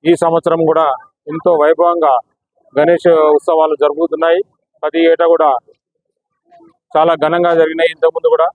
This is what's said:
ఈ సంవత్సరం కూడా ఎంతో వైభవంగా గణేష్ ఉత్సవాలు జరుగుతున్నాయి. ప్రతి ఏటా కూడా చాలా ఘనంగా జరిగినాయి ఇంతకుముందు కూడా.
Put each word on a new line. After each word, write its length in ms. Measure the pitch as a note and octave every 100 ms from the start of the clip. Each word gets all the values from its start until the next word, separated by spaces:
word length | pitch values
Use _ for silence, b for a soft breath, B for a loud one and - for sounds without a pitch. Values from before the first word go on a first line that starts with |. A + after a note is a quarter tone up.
| D3+
ఈ 40 | E3+
సంవత్సరం 400 | E3+ E3 E3+ E3 D#3+
కూడా 160 | D#3+ D#3 C3 - _ -
ఎంతో 200 | D#3+ F3 E3
వైభవంగా 520 | D3 D#3+ F3 E3+ D#3 B2+ - _ _ _ _ C3
గణేష్ 300 | D#3 F3 F3 D#3+ D3+ D3
ఉత్సవాలు 400 | - D#3+ D#3 D3 D3
జరుగుతున్నాయి. 560 | D3 E3 D#3 E3 F3 - _ _ _
ప్రతి 180 | D3+ D#3+ E3
ఏటా 140 | E3 E3+ E3
కూడా 160 | D3+ B2 _ _ _ _ _ _ _ _ _ _ - _ _ D3+
చాలా 180 | E3 D#3+
ఘనంగా 280 | D3+ E3+ F3 E3
జరిగినాయి 320 | D#3+ D#3+ E3
ఇంతకుముందు 360 | E3 E3 D#3+ D#3+
కూడా. 120 | D#3 E3